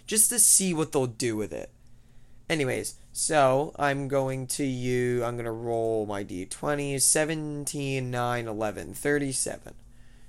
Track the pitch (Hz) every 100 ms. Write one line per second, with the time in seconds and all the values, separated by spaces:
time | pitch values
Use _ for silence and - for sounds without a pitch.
0 | - 214 - 240 - - 190 156 156 147
1 | 127 113 123 107 104 60 - - - -
2 | - - - - - 165 131 110 98 -
3 | - - - 156 135 131 160 - 143 139
4 | 135 139 131 131 127 - 139 127 123 123
5 | 123 120 117 120 117 113 117 113 113 113
6 | 104 101 104 92 95 - 147 147 143 135
7 | - 156 156 160 151 147 139 147 139 135
8 | 127 123 120 120 117 107 107 101 87 -
9 | 147 147 139 131 - - - - - -
10 | - -